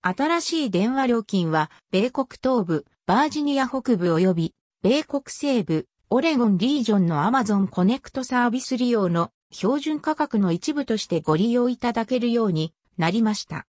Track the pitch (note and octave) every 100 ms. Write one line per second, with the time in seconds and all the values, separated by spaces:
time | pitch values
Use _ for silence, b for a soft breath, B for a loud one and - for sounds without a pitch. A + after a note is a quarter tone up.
0 | F3+ F#3 C#4+ E4+ D#4+ E4 C#4 F3+ G#3+ C4+
1 | C4 A#3 G#3+ G3 E3 D#3 D3+ b _ F#3
2 | A#3 C4+ B3+ - B3+ B3+ F3 D#3 - _
3 | - G3 D4+ D4+ C#4+ C#4 C4 C4 B3+ A3
4 | F3 E3 A3+ E3+ D#3+ _ _ _ F#3+ C#4
5 | D#4 C#4+ - - C#4+ B3+ F3 D#3+ - _
6 | _ A#3+ E4 D4 A#3 F#3+ A3 D4 A3+ G#3
7 | F3 D#3 E3+ B3+ G#3+ G3+ F#3+ - F3+ B3+
8 | - - B3+ B3 B3 A#3+ - B3+ B3 A#3
9 | F#3+ E3+ E3+ _ _ - F#3+ C#4+ D4 D4+
10 | - D#4 D4 A3 G3 E3+ - D4 C#4 A3
11 | - E3 D#3 D#3 A3 A#3+ A#3+ B3 A#3+ A#3
12 | A3+ B3+ A#3+ A#3 A3 D#3+ D#3 _ _ -
13 | E3 G3+ A3 G#3+ - D3+ -